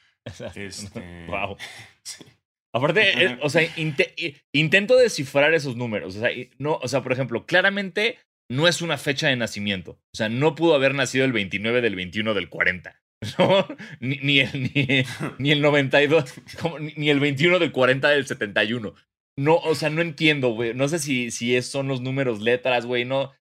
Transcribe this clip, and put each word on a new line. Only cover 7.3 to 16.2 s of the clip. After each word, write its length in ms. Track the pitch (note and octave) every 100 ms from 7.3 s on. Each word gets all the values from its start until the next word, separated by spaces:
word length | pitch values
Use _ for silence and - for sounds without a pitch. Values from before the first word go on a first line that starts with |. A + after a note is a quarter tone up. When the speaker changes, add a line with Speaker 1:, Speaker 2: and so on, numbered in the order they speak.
| A#2 -
Speaker 1:
claramente 760 | F3+ G3 G3+ F#3+ G#3 A3 - _ _ -
no 180 | B2+ F3
es 140 | E3
una 160 | E3+ C#3+
fecha 300 | D3+ C3+ D#3
de 80 | B2
nacimiento. 560 | A2 G#2 G#2 F#2+ - - _
O 20 | -
sea, 140 | A2
no 260 | A#2+ D#3 C#3
pudo 200 | E3 C#3+
haber 200 | C3+ C#3
nacido 300 | C3 C3+ C3
el 80 |
veintinueve 480 | A2 F#2+ G2 A2+ B2
del 140 | A#2 F#2+
veintiuno 380 | F2+ G#2+ A2
del 160 | G2+ E2+
cuarenta, 520 | D#2+ F2+ F2+ - _ _ _
<laughs> 160 | G#2 -
¿no? 300 | F3 F#3+ F#3+ C#4+ - -
Ni, 180 | B2 C#3
ni 220 | C#3 C#3+
el, 240 | A#2 C#3
ni, 240 | B2 C#3+ C3 C3+ C3 -
Speaker 2:
<laughs> 180 | D3 -
Speaker 1:
ni 120 | C#3
el 100 | D3
noventa 400 | D3 C#3+ C3+ C#3+
y 60 | C#3+
dos, 260 | D#3+